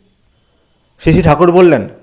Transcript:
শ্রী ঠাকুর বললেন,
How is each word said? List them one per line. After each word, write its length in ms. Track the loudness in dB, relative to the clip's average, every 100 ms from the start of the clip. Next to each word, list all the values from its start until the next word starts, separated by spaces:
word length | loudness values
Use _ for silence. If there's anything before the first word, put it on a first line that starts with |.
| _ _ _ _ _ _ _ _ _ _
শ্রী 220 | -2 0
ঠাকুর 300 | 0 0 0
বললেন, 360 | 2 2 0 -6 -16